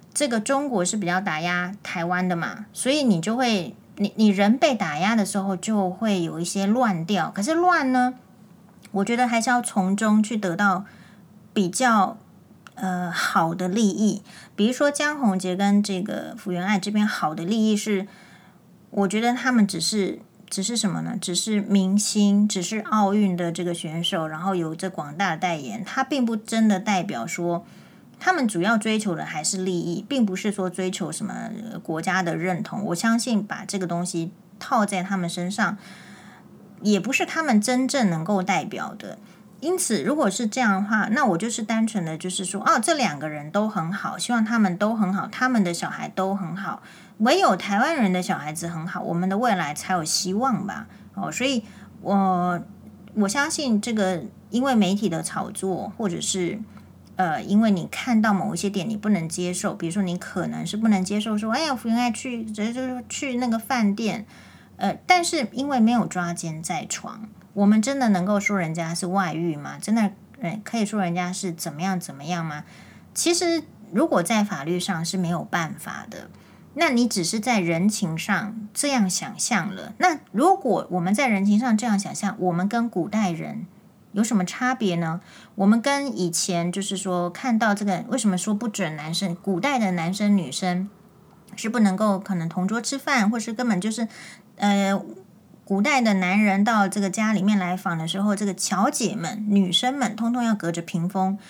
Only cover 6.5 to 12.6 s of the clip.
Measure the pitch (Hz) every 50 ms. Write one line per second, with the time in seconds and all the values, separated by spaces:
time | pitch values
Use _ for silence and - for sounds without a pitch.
6.5 | - 196 196 196 220 254 247 214 185 160 165 185 208 180 - - - 196 202 294
7.5 | 320 339 349 359 349 320 277 254 254 254 247 254 254 - - - - - - -
8.5 | - - - - - - - - - 196 196 220 240 240 247 233 240 226 220 262
9.5 | 247 247 240 - - 208 185 190 196 208 220 214 214 214 214 - 240 214 208 180
10.5 | 165 202 208 196 185 180 202 - - - - - - - - - - - - -
11.5 | - 214 190 170 - - 254 240 226 208 185 - - - - - - - - -
12.5 | - -